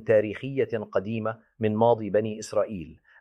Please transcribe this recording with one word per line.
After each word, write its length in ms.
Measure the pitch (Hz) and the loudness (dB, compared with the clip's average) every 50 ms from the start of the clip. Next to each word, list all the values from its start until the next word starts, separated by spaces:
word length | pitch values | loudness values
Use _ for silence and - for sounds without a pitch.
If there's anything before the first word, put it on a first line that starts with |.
| 101 | 0
تاريخية 720 | - 110 107 107 107 98 - - 135 139 135 117 107 117 110 101 104 | 4 4 4 4 2 -4 -8 -8 -6 -2 -2 -2 -2 -2 -6 -6 -4
قديمة 480 | - 101 95 107 113 113 107 110 110 113 _ _ _ _ | -4 -4 -2 -2 -4 -4 -4 -6 -6 -8 _ _ _ _
من 160 | 110 107 107 | -2 0 2
ماضي 340 | 107 117 120 120 113 107 101 | 4 4 4 4 4 0 0
بني 300 | 90 104 110 110 107 113 | 0 0 0 0 -4 -8
إسرائيل 600 | 104 - - 107 98 - 110 90 78 73 82 - _ _ _ _ | -10 -4 -2 -2 0 0 -4 -8 -10 -12 -16 -20 _ _ _ _